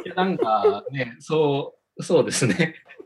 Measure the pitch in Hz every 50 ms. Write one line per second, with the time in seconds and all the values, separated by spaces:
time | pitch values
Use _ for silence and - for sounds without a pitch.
0 | - - - - - - 175 - - - 107 107 - - - - - - 135 139
1 | 127 120 - - - - 156 156 156 147 139 139 143 - - _ _ _ _ -
2 | - - 190 156 120 104 - - 135 117 95 - 160 170 - - _ - - -
3 | -